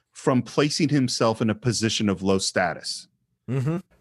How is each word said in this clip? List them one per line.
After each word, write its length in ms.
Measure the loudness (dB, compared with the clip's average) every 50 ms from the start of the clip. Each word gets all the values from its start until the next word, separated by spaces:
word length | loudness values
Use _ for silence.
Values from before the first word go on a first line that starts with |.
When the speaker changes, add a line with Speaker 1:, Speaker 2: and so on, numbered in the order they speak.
| _ _ -14
Speaker 1:
from 280 | -4 0 2 2 2
placing 460 | 0 0 0 2 2 2 2 0 0 2
himself 520 | 2 2 2 0 0 2 2 2 2 2
in 80 | 0 -2
a 40 | -2
position 520 | 0 0 -2 0 0 0 0 0 0 0 0
of 160 | 0 0 2
low 140 | 2 2 2
status. 720 | 0 -2 -2 0 0 0 -2 -6 -10 -10 -10 -12 -12 -18 _ _ _ _ _ _ _ -6
Speaker 2:
Mm-hmm, 280 | -4 -4 -2 -2 -4 -6 -8 _ _ -10